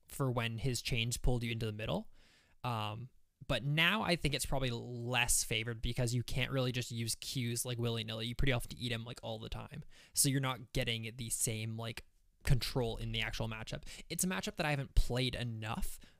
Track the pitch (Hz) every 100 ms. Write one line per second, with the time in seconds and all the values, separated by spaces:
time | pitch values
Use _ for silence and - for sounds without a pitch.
0 | - - 135 120 117 113 131 120 - 123
1 | 113 - - 123 117 117 113 107 113 -
2 | 220 - - - _ - 123 113 107 110
3 | 123 - - - - 127 139 151 170 214
4 | 202 175 147 139 - 139 131 117 117 120
5 | 120 123 120 - - 110 113 113 120 117
6 | 120 123 113 131 127 135 127 123 117 117
7 | 113 - - 131 117 117 127 117 117 113
8 | 110 113 117 120 135 123 - - 120 113
9 | 113 - 117 110 113 117 107 147 - -
10 | - - 143 135 131 123 117 131 117 113
11 | 113 120 113 - - 110 110 113 117 -
12 | - _ _ _ - 123 - 135 117 110
13 | 113 113 110 - 113 110 113 - - -
14 | - 165 180 190 208 - 156 143 135 -
15 | - 123 127 - 120 110 110 151 - -
16 | - -